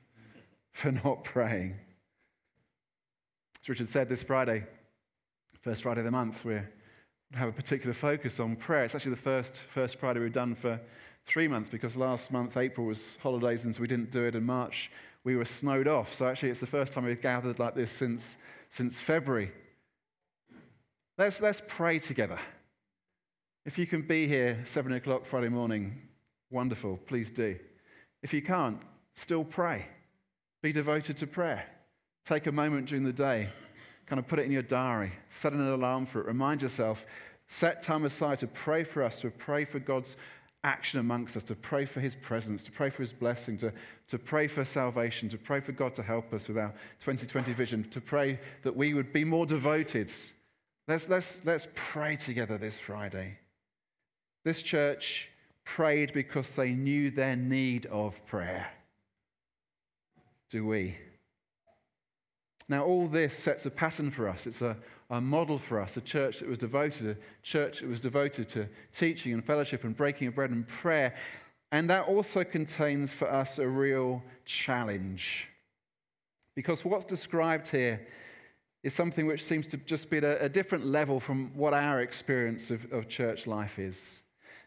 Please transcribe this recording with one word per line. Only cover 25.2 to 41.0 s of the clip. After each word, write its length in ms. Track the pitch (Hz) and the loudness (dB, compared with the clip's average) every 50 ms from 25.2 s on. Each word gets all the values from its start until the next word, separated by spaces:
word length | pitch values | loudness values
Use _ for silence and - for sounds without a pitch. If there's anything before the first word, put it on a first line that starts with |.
| - | 0
Friday 240 | - - 127 123 117 | 0 0 2 2 2
morning, 500 | 120 120 120 113 110 107 101 98 107 135 - - - _ _ _ _ _ _ _ | 2 2 2 2 0 0 0 -2 -6 -8 -12 -18 -20 _ _ _ _ _ _ _
wonderful, 480 | 127 123 123 127 117 - - 101 92 90 - | -4 -2 0 0 -2 -2 -2 -4 -4 -6 -4
please 240 | - 135 123 113 104 | -4 -2 -2 -2 -2
do. 280 | - - 113 107 92 87 - - - _ _ _ - - - _ _ _ - | -2 0 0 0 0 -4 -8 -16 -20 _ _ _ -20 -20 -20 _ _ _ -8
If 100 | 143 - | -4 -2
you 80 | 147 | -2
can't, 400 | 147 185 185 180 151 123 107 - - - - - _ _ _ | 0 2 2 2 2 0 0 -4 -8 -16 -20 -20 _ _ _
still 280 | - - - 170 165 156 | -14 -4 -2 0 0 0
pray. 420 | 160 - - 175 170 156 104 90 - - - _ _ _ _ _ _ _ _ _ _ _ _ - | -2 0 0 0 0 0 -2 -6 -10 -14 -20 _ _ _ _ _ _ _ _ _ _ _ _ -2
Be 100 | 151 151 | 0 2
devoted 460 | 151 147 147 151 156 147 - 147 - | 2 2 2 2 2 0 -2 -4 -4
to 80 | 160 | -4
prayer. 400 | 139 - 180 175 165 135 101 92 - - - _ _ _ _ _ _ _ _ _ | -4 -2 -2 0 0 0 -2 -6 -10 -14 -20 _ _ _ _ _ _ _ _ _
Take 220 | - 160 151 151 | 0 0 2 2
a 60 | 156 143 | 2 2
moment 340 | 151 147 151 151 139 131 | 4 4 4 2 0 0
during 180 | 123 147 135 135 | 0 0 2 2
the 80 | 131 127 | 2 2
day, 360 | 127 143 139 127 113 104 98 - - - - - - - - - - _ | 2 4 4 4 2 0 -2 -4 -10 -16 -20 -20 -20 -20 -20 -20 -20 _
kind 120 | - 143 135 | -4 -2 -2
of 100 | 123 - | 0 2
put 100 | 170 156 | 2 2
it 60 | 135 | 4
in 80 | 127 139 | 4 2
your 100 | 135 123 | 2 2
diary, 500 | 120 135 123 127 131 120 110 101 92 90 - - - | 2 2 2 2 2 2 0 0 -2 -4 -8 -14 -18
set 220 | - - - 156 139 | -10 -2 0 0 2
an 120 | 147 139 | 2 2
alarm 380 | 135 135 127 127 123 127 131 131 | 2 2 2 2 2 2 0 -2
for 160 | 127 - 120 | -2 -2 -2
it, 60 | 92 | -2
remind 340 | - 113 127 135 139 151 147 | 0 0 2 2 2 2 2
yourself, 460 | 135 123 - - 117 110 110 107 - - - - - - - - _ | 0 -2 0 0 0 0 0 -2 -6 -12 -16 -16 -18 -18 -20 -20 _
set 340 | - - - - 165 170 - | -14 0 2 2 2 2 2
time 240 | - - 160 156 151 | 0 0 0 2 2
aside 340 | 143 139 - 165 147 143 131 | 0 0 0 0 0 2 0
to 80 | - | -2
pray 380 | 120 - - - 156 156 165 165 | -4 -6 -4 -2 0 2 2 0
for 180 | 151 - 151 135 | 0 0 0 0
us, 180 | 117 - - - | 0 0 -2 -4
to 80 | 123 | -6
pray 340 | 113 - - - 147 147 151 | -6 -6 -4 -2 0 0 0
for 140 | 143 - 143 | 0 -4 -4
God's 380 | 127 - 135 131 127 - - - - - - - - _ _ _ - | -2 0 0 0 -2 -4 -10 -16 -18 -18 -20 -20 -20 _ _ _ 0
action 380 | 143 135 - - - - 135 | 0 0 0 -2 -2 0 0